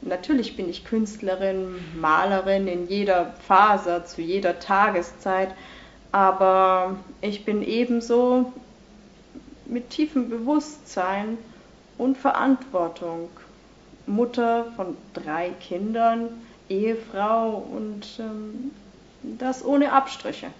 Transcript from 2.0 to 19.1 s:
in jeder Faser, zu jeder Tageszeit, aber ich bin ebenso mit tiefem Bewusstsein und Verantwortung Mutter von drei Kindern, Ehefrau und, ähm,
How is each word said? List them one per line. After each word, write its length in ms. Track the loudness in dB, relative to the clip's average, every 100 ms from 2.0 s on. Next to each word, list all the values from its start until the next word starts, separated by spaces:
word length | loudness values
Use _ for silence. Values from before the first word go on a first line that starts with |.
| 2 4 4 2 2 2 2
in 200 | -2 -2
jeder 460 | -2 2 2 2 -6 4
Faser, 580 | 6 8 4 2 -4
zu 180 | -4 -10
jeder 360 | -4 0 0 -2
Tageszeit, 920 | 0 4 4 2 -4 -8 -2 0 -2 -6 -18 -20 -20 -20 -2
aber 840 | 4 4 6 4 6 6 4 2 -4 -10 -8
ich 240 | -6 -6
bin 180 | -2 -2
ebenso 920 | 0 0 2 0 2 2 4 4 2 -4 -20 -20 -20 -20 -20 -20 -20 -20 -20 -20 -8
mit 240 | -8 -6
tiefem 380 | -2 0 0 -2
Bewusstsein 1080 | -4 0 0 0 -12 -10 -4 -2 -2 -4 -6 -10 -20 -20 -20 -20 -4
und 180 | 0 2
Verantwortung 1120 | 2 2 4 2 2 -2 -2 -4 -8 -8 -10 -14 -20 -20 -20 -20 -20 -18 -4
Mutter 640 | 0 0 2 2 2 -2 -6
von 200 | -8 -8 -12
drei 380 | -12 -6 -4 -4 -8
Kindern, 680 | -8 -6 -4 2 2 2 -4 -8 -18 -20 -6
Ehefrau 840 | -2 0 -2 -4 -4 0 2 0 -4
und, 500 | -8 -8 -8 -10 -14 -12
ähm, 500 | -10 -10 -10 -10 -10 -12 -20 -20 -20